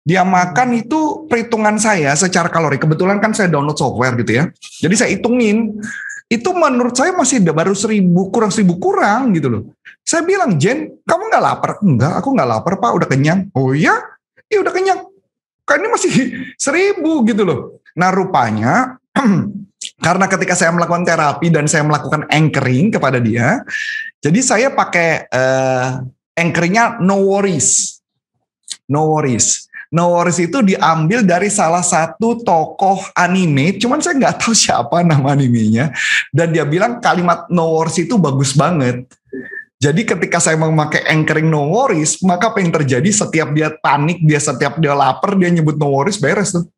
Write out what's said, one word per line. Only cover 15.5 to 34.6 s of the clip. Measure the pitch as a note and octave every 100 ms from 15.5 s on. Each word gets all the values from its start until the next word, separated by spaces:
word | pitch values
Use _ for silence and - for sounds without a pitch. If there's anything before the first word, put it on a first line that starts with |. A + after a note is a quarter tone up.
| _
Kan | - D4
ini | A4
masih | A#4+ E4+ G#3+ - -
<laughs> | - -
seribu | C#4 E4 G4+ G4 D#4 D#4+
gitu | A3+ A3
loh." | F#3+ A#2+ - - _
Nah, | - F#3
rupanya | F#3+ F#3 D3 A2+ G#2+ A#2 F#3+ C4 - _
<clears throat> | - C4 E3+ B2 - - _ - _
karena | D#3+ F#3
ketika | F#3+ F#3 F3+ F3+
saya | E3
melakukan | E3+ E3 E3+
terapi | E3+ E3 D3+ C3+ E3+
dan | D#3 D3
saya | D#3+
melakukan | D3+ D3 - D3+
anchoring | - D3 D#3 B2 B2 B2+ G#3
kepada | G3+ C#3 B2
dia, | A2+ A#2 B2 A#3+ - - - - - _
jadi | D3 F#3+
saya | - G#3+ C4+
pakai, | C4+ F#3+ F3+ E3+ D3+ -
eh, | B2+ C3 C3 C3 B2+ C3 B2+ B2+ _ _
anchoringnya | - E3+ E3 E3+ G#3+ - A#2
no | F3+ G3
worries. | G3 G3 G3 D#3+ - - - - _ _ _ _ _ _ - - -
No | C#3+ D#3
worries. | D3+ C#3+ A2 G2 - - - -
No | D#3+ F3
worries | E3+ F3 F3
itu | E3+ C#4
diambil | G3 F#3+ D3 E3 D#3 A#3
dari | G3 F3 G#3
salah | G#3 E3 F3
satu | F3 E3 D#3+ - A3+ A#3
tokoh | G#3 E3 D#3 - F#3+ F#3+ -
anime, | - F3 F#3+ F3+ C3+ D#3 G3
cuman | A#3+ D4+
saya | F4 D4
nggak | E3+ -
tahu | -
siapa | A3+